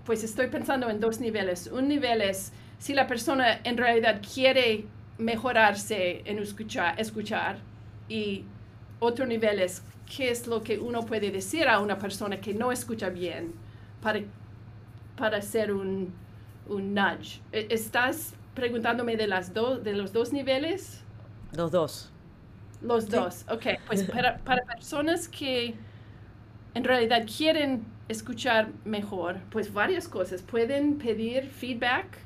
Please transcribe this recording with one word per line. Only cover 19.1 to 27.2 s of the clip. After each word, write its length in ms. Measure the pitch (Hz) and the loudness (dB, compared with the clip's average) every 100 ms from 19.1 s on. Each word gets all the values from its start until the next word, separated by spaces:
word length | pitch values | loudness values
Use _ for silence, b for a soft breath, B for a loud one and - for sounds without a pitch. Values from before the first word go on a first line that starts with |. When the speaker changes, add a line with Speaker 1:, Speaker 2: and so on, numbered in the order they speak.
| 220 | 0
Speaker 1:
de 100 | 214 | 2
las 260 | 185 180 | 0 0
do-, 240 | 196 233 262 | 0 0 0
de 140 | 202 | 0
los 180 | 202 196 | -2 0
dos 200 | 226 240 | 0 2
niveles? 680 | 277 262 262 320 381 - - - - - - - - | 0 2 2 2 -2 -6 -14 -16 -18 -18 -16 -10 -2
Speaker 2:
Los 140 | 170 | 2
dos. 400 | 175 151 - - - - - - - - - | 4 2 -2 -14 -20 -20 -20 -20 -20 -18 -10
Speaker 1:
Los 220 | 233 233 | 0 2
Speaker 2:
Sí. 60 | 214 | 2
Speaker 1:
dos, 340 | 226 180 - - | 0 0 -6 -6
ok. 160 | 220 233 185 - | -2 -2 -2 0
Pues 180 | 202 | 0
Speaker 2:
<laughs> 60 | 190 | 0
Speaker 1:
para, 260 | 226 247 247 | 2 2 0
para 240 | - 254 | 0 0
personas 640 | 247 240 - 294 302 339 - | 0 -12 -6 0 2 0 -2
que 460 | - 277 254 240 214 B B B B B B - - - | -6 -2 0 -2 -6 B B B B B B -20 -20 -8
en 100 | 233 | -2
realidad 400 | 247 254 226 240 | 4 4 6 4